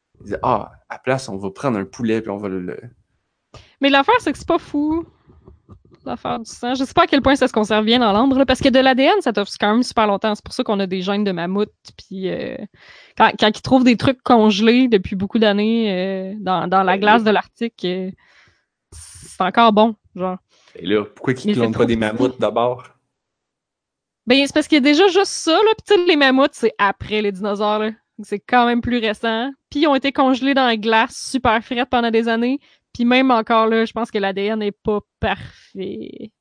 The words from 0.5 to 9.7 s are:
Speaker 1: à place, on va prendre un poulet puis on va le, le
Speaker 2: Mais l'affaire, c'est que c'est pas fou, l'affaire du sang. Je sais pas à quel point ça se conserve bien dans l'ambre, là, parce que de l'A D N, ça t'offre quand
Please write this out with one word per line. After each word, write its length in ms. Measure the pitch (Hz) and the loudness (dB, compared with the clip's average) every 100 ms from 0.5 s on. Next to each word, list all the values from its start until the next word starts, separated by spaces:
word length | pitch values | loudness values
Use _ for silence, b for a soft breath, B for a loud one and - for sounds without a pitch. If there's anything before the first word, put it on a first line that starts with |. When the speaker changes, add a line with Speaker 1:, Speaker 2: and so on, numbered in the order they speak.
| 110 - - - | -2 -4 -18 -18
Speaker 1:
à 100 | 110 | -12
place, 300 | - 131 123 | -4 -4 -4
on 80 | 98 | -10
va 140 | 98 | -10
prendre 280 | - 143 107 | -6 -4 -4
un 60 | |
poulet 360 | 95 - 113 110 | -6 -6 -4 -4
puis 80 | 107 | -4
on 60 | 101 | -8
va 100 | 101 | -6
le, 120 | 92 | -8
le 200 | 90 - 120 _ _ _ _ _ _ b b b | -8 -12 -16 _ _ _ _ _ _ b b b
Speaker 2:
Mais 80 | 277 | 2
l'affaire, 280 | 277 269 480 | 2 4 2
c'est 120 | 330 | 0
que 60 | 269 | -6
c'est 80 | - | -2
pas 100 | 339 | -4
fou, 480 | - 294 302 320 330 _ _ - - - _ - _ - | -2 -4 -2 -2 -6 _ _ -20 -20 -20 _ -20 _ -18
l'affaire 340 | 269 240 254 240 | -12 -10 -8 -8
du 100 | 220 | -10
sang. 240 | - 240 | -10 -6
Je 100 | 262 | -4
sais 80 | 262 | -2
pas 120 | - | 0
à 20 | 359 | 2
quel 160 | 285 | 2
point 140 | 262 277 | 2 2
ça 120 | 254 | 2
se 40 | |
conserve 300 | 226 214 214 214 | 0 0 0 2
bien 120 | 240 | 2
dans 120 | 226 | 4
l'ambre, 240 | 202 269 262 | 2 2 2
là, 60 | 269 | 2
parce 140 | 262 | 2
que 80 | 277 | 4
de 100 | 254 | 4
l'A 160 | 262 | 4
D 80 | 254 | 4
N, 160 | 277 403 | 4 2
ça 100 | 311 | 0
t'offre 200 | 208 202 - | -2 -4 -2
quand 140 | 208 | 0